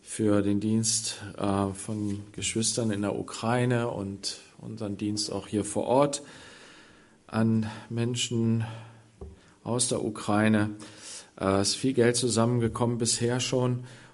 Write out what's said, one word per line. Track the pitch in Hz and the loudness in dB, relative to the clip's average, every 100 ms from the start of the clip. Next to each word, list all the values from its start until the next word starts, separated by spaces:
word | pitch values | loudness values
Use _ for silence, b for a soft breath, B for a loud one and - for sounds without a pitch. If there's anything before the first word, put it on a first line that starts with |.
| - | -12
für | - 110 104 | 0 4 4
den | 101 101 | 4 2
Dienst, | 107 110 110 - - - 101 - | 2 2 2 0 -2 -8 -12 -4
äh, | 101 98 98 | 0 2 0
von | 95 - 107 104 101 104 | -2 -6 -4 -4 -4 -8
Geschwistern | - 98 113 113 - 113 | -8 -4 0 0 0 -2
in | 98 | 0
der | 101 - | -2 -2
Ukraine | - - 113 123 123 120 120 | -6 -4 0 2 2 2 0
und | 101 98 98 - - - - | -4 -6 -6 -8 -10 -16 -16
unseren | 117 110 107 101 | -14 -8 -8 -4
Dienst | 104 104 104 | -2 -2 -4
auch | 98 - | -6 -2
hier | 107 | -2
vor | 101 107 - | 0 -2 2
Ort | 127 143 143 B B B B B B B B B B - | 4 4 2 B B B B B B B B B B -4
an | 110 113 110 110 B B | 0 4 4 0 B B
Menschen | 117 117 123 - 117 113 113 113 B B B B B B B B B | -4 -2 -2 -2 0 2 2 0 B B B B B B B B B
aus | - 120 120 | -4 -2 0
der | 120 | 0
Ukraine. | - 107 - 104 107 107 104 104 B B B B B - | -2 -4 0 4 6 4 2 -4 B B B B B -2
Äh, | 95 98 | 2 4
es | 98 | 2
ist | - | 0
viel | 127 | 0
Geld | 127 117 120 | 4 4 4
zusammengekommen | 127 110 117 123 117 110 120 120 | 2 2 2 4 0 2 0 2
bisher | 113 - 117 123 | 0 0 0 0
schon | 123 131 123 123 123 B B | 0 0 0 0 -6 B B